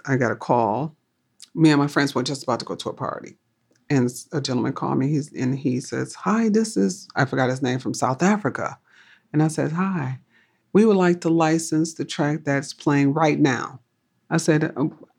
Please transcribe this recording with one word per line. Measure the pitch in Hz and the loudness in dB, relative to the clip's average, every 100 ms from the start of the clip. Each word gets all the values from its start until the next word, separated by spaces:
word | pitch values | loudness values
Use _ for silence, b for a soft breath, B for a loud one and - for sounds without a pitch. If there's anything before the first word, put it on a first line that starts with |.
| - | -2
I | 135 | 0
got | 117 | 0
a | 104 | -2
call. | - 123 110 113 156 - _ _ _ _ - 170 | 0 2 2 -2 -6 -10 _ _ _ _ -12 2
Me | 160 | 4
and | 143 | 4
my | 147 | 2
friends | 147 139 | 0 0
were | 131 | -2
just | 127 135 | -4 -6
about | - 117 | -4 -4
to | - | -4
go | 90 | -8
to | - | -8
a | |
party. | - 95 - - - _ _ _ _ - | -8 -8 -8 -12 -20 _ _ _ _ -2
And | 139 123 | 0 0
s-, | 123 - | -2 -8
a | 151 | -6
gentleman | 131 123 123 | -4 -2 -2
called | 135 131 139 | -4 -2 -2
me, | 135 | 0
he's, | 151 - | -2 -4
and | - 127 135 | -4 -4 -2
he | 139 127 | -2 -4
says, | - 127 131 - | -4 -6 -6 -6
"Hi, | - 220 226 | -2 0 2
this | 208 220 202 | 0 0 0
is," | 196 - - - | -2 -2 -8 -4
I | 123 | -2
forgot | 135 127 | 0 -2
his | 131 | -2
name, | 135 127 | -2 -2
"from | 113 | -4
South | - 123 131 | -2 -2 2
Africa." | 185 208 139 110 - - b b b b b | 2 2 -2 -4 -8 -10 b b b b b
And | 147 | 0
I | 156 | 0
said, | 156 139 | 0 -2
"Hi. | 165 190 180 131 131 _ _ _ _ _ | -2 -4 -4 -4 -8 _ _ _ _ _
We | 196 220 | 4 6
would | 196 | 6
like | 180 175 | 4 2
to | 170 | 2
license | 165 156 165 165 156 165 | 2 2 2 0 0 0
the | - 143 | -4 -6
track | - 147 151 147 | -2 -2 -2 -2
that's | 139 135 | -2 -4
playing | - - 143 139 | -4 2 4 4
right | 156 160 143 | 4 2 4
now." | 143 120 - - _ _ _ _ - | 2 2 -4 -14 _ _ _ _ -4
I | 160 | 0
said, | 160 151 160 - | 2 2 0 -2
"Um, | 156 - - | -4 -4 -14